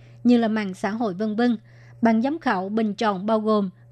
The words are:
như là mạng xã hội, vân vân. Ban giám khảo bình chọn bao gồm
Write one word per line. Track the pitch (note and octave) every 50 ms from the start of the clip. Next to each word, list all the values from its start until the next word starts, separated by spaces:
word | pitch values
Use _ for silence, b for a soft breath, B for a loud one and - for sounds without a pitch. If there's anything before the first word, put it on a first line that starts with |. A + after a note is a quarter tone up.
| b b b b -
như | A#3+ B3 A#3
là | A3+ G#3+
mạng | G#3+ G#3+ G#3 F#3+ F#3
xã | - - G3
hội, | G#3 A3+ B3 G#3+ F3
vân | F3+ A3 A3 G#3+
vân. | G#3 A#3+ B3 A#3 G#3 b b b b b b b b
Ban | - A3+ A3+ A3+
giám | A3+ C#4 D#4 E4
khảo | - B3+ G#3+ F#3 F#3 G3
bình | G#3+ A3 A3+ G#3+ G3
chọn | - A#3 G#3+ G3+ F3+ G3
bao | A3 A3+ A3
gồm | G#3+ G#3+ A3 G#3 G3 F#3 b b b b